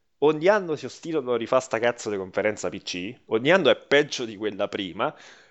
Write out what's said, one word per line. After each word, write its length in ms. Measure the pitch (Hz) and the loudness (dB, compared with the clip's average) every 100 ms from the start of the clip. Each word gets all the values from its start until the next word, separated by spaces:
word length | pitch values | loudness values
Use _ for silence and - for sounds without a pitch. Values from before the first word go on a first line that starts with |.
| _ - | _ 0
ogni 280 | 147 156 170 | 2 4 4
anno 280 | 214 175 143 | 2 2 -6
si 80 | |
ostinano 480 | 123 - 165 156 123 | -8 -12 -6 -4 0
a 40 | 117 | -2
rifare 240 | 113 131 | 2 2
sta 160 | - 113 | 2 0
cazzo 320 | 117 120 110 | 0 0 -4
di 80 | 101 | -4
conferenza 500 | 95 98 104 104 90 | -4 0 0 0 -6
P 140 | 95 | -6
C, 360 | - 92 90 - - | -8 -8 -8 -12 -4
ogni 240 | 113 135 | 0 4
anno 200 | 185 139 | 4 4
è 60 | 107 | 2
peggio 500 | - 143 147 - 117 | 2 2 2 -4 -8
di 100 | 101 | -6
quella 320 | 107 101 101 | -6 -4 -4
prima, 460 | 107 95 90 135 - - - _ | -4 -6 -4 -4 -6 -18 -20 _